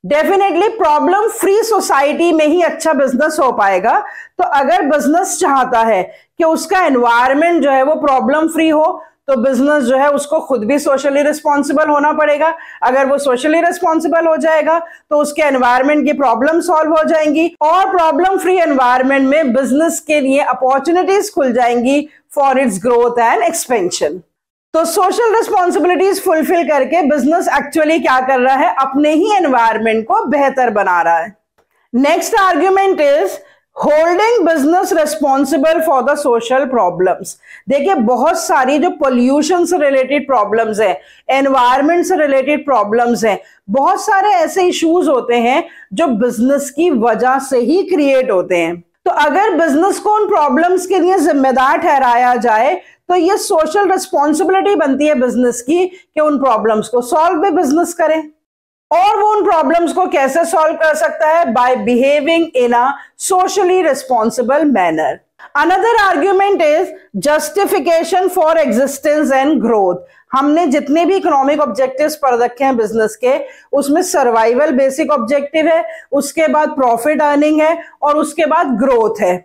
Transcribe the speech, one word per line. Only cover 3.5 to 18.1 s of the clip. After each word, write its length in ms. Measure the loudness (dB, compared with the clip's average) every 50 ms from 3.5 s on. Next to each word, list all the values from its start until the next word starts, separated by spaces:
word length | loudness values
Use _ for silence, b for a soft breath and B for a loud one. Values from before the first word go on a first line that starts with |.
पाएगा। 480 | 0 0 0 0 0 0 0 0 0 0 -2 B B B B B B -4
तो 60 | -4
अगर 360 | 0 0 0 0 2 0 0 0
बिजनेस 520 | 0 0 0 0 0 0 0 0 -2 -2 -2
चाहता 420 | 0 0 2 0 0 0 0 0
है 200 | 2 2 0 0 -2 B B B B B _ _
कि 60 | 0
उसका 360 | 0 0 0 -2 -2 -2 0 2
एनवायरनमेंट 760 | 2 2 2 2 2 2 2 2 2 2 2 2 2 0 0 0
जो 80 | 2
है 120 | 2 2 2
वो 120 | 2 0 0
प्रॉब्लम 500 | 0 0 0 0 0 0 0 0 0 -2
फ्री 200 | -2 0 0 2
हो, 320 | 2 2 0 0 -2 B B B B B _ -4
तो 80 | -2 0
बिजनेस 460 | 0 -2 0 0 0 2 2 0 0
जो 140 | 0 0 2
है 120 | 2 2
उसको 280 | 0 -2 -2 -2 -4 -4
खुद 240 | -2 -2 -4 -4 -2 -2
भी 120 | -2 -2
सोशली 420 | 0 0 -2 0 0 0 0 0 0
रिस्पॉन्सिबल 680 | 0 -2 -2 -2 -2 -2 0 -2 -2 0 0 0 2
होना 220 | 0 0 0 0 0
पड़ेगा। 400 | 0 0 0 0 0 0 -2 -2 -4 B B B B -2
अगर 220 | 0 2 2 2
वो 120 | 0 0 0
सोशली 440 | 0 0 -2 0 0 0 0 2
रिस्पॉन्सिबल 680 | 2 0 -2 0 -2 0 0 0 0 0 0 2 2 2
हो 80 | 0 2
जाएगा 400 | 0 0 0 0 2 0 0 -2
तो 380 | -2 -8 -18 -20 _ _ 0 0
उसके 240 | 0 -2 -2 0
एनवायरनमेंट 640 | 0 0 2 2 2 2 2 2 2 2 0 0 0
की 80 | 0 0
प्रॉब्लम 460 | 0 0 0 0 0 0 0 0 0
सॉल्व 340 | 0 0 0 0 0 2 0
हो 80 | 0 0 2
जाएंगी 380 | 0 0 0 0 0 0 0 -2 -2 _
और 280 | 0 2 2 2 2 0
प्रॉब्लम 460 | 0 0 0 0